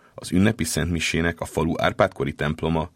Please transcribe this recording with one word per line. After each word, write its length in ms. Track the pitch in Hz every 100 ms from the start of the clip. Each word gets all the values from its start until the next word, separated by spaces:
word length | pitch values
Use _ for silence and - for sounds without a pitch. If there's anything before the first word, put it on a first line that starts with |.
| _
az 180 | - -
ünnepi 320 | 90 104 110
szentmisének 760 | 82 78 80 85 - 82 85 82
a 40 |
falu 360 | - - 80 -
Árpádkori 520 | 90 - 95 - 69
temploma, 580 | - 76 78 82 80 78